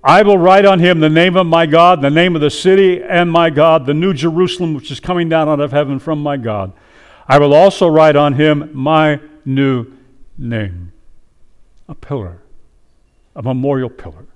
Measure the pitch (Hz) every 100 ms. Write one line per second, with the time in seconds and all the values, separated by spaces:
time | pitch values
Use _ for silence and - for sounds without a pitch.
0 | 135 180 208 196 180 190 196 185 175 170
1 | 156 160 180 180 170 165 165 160 175 180
2 | 139 156 180 165 147 - 190 190 190 180
3 | - 175 175 165 165 147 160 160 131 147
4 | 185 147 165 160 185 - 170 147 - 131
5 | - 180 165 160 156 147 147 143 143 135
6 | 160 151 147 139 113 104 95 - _ _
7 | _ _ - 139 143 147 190 - 175 156
8 | 156 147 147 135 151 147 151 135 139 156
9 | 156 147 - _ 135 135 139 123 117 _
10 | _ _ - - 120 113 101 90 87 _
11 | - - _ _ _ _ _ _ - -
12 | - 139 92 87 _ - _ _ _ _
13 | _ _ _ - 113 131 139 135 123 -
14 | 90 76 -